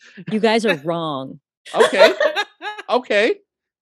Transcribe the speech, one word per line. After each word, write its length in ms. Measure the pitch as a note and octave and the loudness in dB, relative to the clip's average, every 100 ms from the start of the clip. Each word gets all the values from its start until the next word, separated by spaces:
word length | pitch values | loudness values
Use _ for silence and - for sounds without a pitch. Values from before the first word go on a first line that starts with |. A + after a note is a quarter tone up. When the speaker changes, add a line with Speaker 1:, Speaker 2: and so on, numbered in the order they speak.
| - - - | -20 -16 -6
Speaker 1:
You 100 | G#3+ | 0
guys 260 | G#3+ A3+ G#3 | 2 2 0
are 100 | D#3+ | -2
wrong. 560 | D#3 E3+ D#3+ C3+ C3+ - _ _ - | -4 -6 -4 -8 -10 -16 _ _ -6
Speaker 2:
Okay. 380 | F3+ - - E4 - | 2 2 6 4 4
<laughs> 40 | D#4 E4 G#4 _ F#4+ G#4+ - | -2 -2 -8 _ -14 -12 -4
Okay. 460 | A#3 - G#3 A#3+ G4+ _ _ _ _ | -4 0 2 2 -2 _ _ _ _